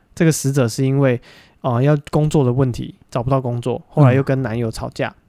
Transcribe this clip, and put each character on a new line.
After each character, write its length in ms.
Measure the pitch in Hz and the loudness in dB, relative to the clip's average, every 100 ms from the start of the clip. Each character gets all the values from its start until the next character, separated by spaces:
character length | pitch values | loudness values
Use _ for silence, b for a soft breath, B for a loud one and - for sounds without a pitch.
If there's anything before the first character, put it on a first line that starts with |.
| _ - | _ 0
这 80 | |
个 80 | 160 | 2
死 200 | 143 135 | 2 0
者 160 | 139 117 | 0 0
是 180 | 123 135 | 0 0
因 140 | 139 | 2
为， 200 | 139 117 B B B B | 2 0 B B B B
呃， 200 | 135 120 | -2 0
要 160 | 143 151 - | 2 0 0
工 180 | 156 151 | -2 0
作 160 | 156 123 | 2 2
的 60 | |
问 180 | 123 131 | 0 0
题， 240 | 113 - - - | -2 -8 -14 -10
找 140 | 131 | -6
不 60 | 123 | -2
到 120 | 135 | -2
工 180 | 127 120 | -2 -4
作， 220 | 123 117 - | -4 -6 -2
后 160 | - 135 | 4 6
来 80 | |
又 80 | 131 | 4
跟 200 | 139 135 | 0 -2
男 160 | 123 117 | -2 -4
友 120 | 113 | -6
吵 200 | - 123 | -6 -10
架， 200 | - 117 - | -6 -6 -8